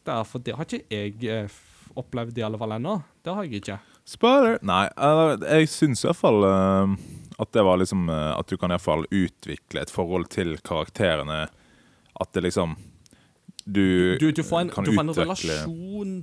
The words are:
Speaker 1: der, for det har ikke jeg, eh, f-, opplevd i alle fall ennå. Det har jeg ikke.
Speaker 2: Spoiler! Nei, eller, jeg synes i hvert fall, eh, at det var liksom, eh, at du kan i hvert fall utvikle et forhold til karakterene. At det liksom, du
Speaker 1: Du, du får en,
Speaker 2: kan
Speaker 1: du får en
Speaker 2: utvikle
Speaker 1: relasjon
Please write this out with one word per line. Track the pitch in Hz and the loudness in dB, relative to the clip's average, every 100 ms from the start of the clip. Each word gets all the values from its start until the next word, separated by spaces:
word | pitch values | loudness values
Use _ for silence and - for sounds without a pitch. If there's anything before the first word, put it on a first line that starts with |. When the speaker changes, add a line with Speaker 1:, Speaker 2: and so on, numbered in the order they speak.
| - | -6
Speaker 1:
der, | 120 | -4
for | 107 127 | -4 -8
det | 120 113 | -8 -8
har | 160 | -8
ikke | 240 - | -10 -8
jeg, | 104 104 107 | -6 -6 -6
eh, | 117 110 101 | -6 -4 -6
f-, | - _ _ - - | -12 _ _ -16 -14
opplevd | 127 127 117 117 | -8 -8 -6 -6
i | 110 | -6
alle | 107 | -4
fall | 110 110 | -6 -4
ennå. | 143 208 147 _ - | -4 -4 -6 _ -10
Det | 190 | -8
har | 180 | -8
jeg | 104 | -8
ikke. | 101 98 - _ - | -8 -12 -14 _ -20
Speaker 2:
Spoiler! | - 233 269 233 226 | 0 4 6 4 2
Nei, | - 95 101 | 2 2 2
eller, | - 139 156 160 127 | 2 4 4 4 2
jeg | - 156 156 | 2 4 4
synes | - 156 123 - | 2 2 2 0
i | |
hvert | 170 | 2
fall, | 180 107 98 | 4 6 6
eh, | 95 95 95 98 98 - - - - | 6 4 4 2 0 -6 -18 -18 -8
at | 110 | -2
det | 117 98 | 4 4
var | 92 | 4
liksom, | 92 98 87 | 2 0 -2
eh, | 80 76 67 | -2 -2 -4
at | - | -6
du | 92 | -4
kan | 90 | -2
i | 87 | -2
hvert | - | 0
fall | 80 76 | -2 0
utvikle | 98 87 - - 71 _ 80 | 0 0 -4 -12 -12 _ -8
et | 76 | -6
forhold | - 87 90 85 | -6 -4 -4 -4
til | - 87 78 | -4 -4 -6
karakterene. | - 82 80 - 98 78 73 78 78 - _ _ _ _ _ - | -6 -6 -4 -2 0 0 -2 -6 -8 -12 _ _ _ _ _ -8
At | 92 | -6
det | 95 87 | -2 -2
liksom, | 98 85 78 - - _ _ _ _ - - - | 0 -2 -4 -14 -20 _ _ _ _ -20 -18 -4
du | 101 95 90 90 92 | 2 4 4 4 2
Speaker 1:
Du, | 156 | 0
du | 151 | 0
får | 156 170 | -2 -2
en, | 175 | -2
Speaker 2:
kan | - 98 | -4 0
Speaker 1:
du | 110 | 2
får | |
en | 151 | 2
Speaker 2:
utvikle | 156 165 185 - 151 | -2 -2 -2 -4 -4
Speaker 1:
relasjon | 160 165 185 208 196 185 | -4 -8 -10 -8 -8 -8